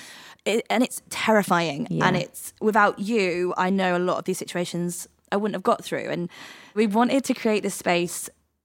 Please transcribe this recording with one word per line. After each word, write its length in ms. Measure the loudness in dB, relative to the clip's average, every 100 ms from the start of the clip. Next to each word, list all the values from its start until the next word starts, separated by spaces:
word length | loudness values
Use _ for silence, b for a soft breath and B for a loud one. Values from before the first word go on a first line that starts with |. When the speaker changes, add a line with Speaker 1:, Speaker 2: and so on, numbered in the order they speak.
| B B B B -2
Speaker 1:
it, 200 | -2 0
and 120 | 0
it's 200 | 0 -2 -12
terrifying. 760 | -4 2 4 4 2 2 -2 -4
Speaker 2:
Yeah. 160 | 2 2
Speaker 1:
And 100 | 2
it's, 360 | -2 -8 -16 -2
without 380 | 2 4 4 2
you, 540 | -2 0 2 0 -2 0
I 120 | 0
know 260 | 2 2 2
a 40 |
lot 180 | 0 0
of 80 | -2
these 140 | -6
situations 680 | -6 -6 -4 -4 -4 -6 -12 _ _
I 60 | -4
wouldn't 180 | -2 -2
have 80 |
got 200 | 0 0
through. 240 | -2 -6 -4
And 200 | -4 -6 B B B B 0
we 100 | 2
wanted 360 | 4 2 2 0
to 80 |
create 280 | -2 0 0
this 100 | -2 -4
space 540 | 0 0 0 -4 -12 -16 _ _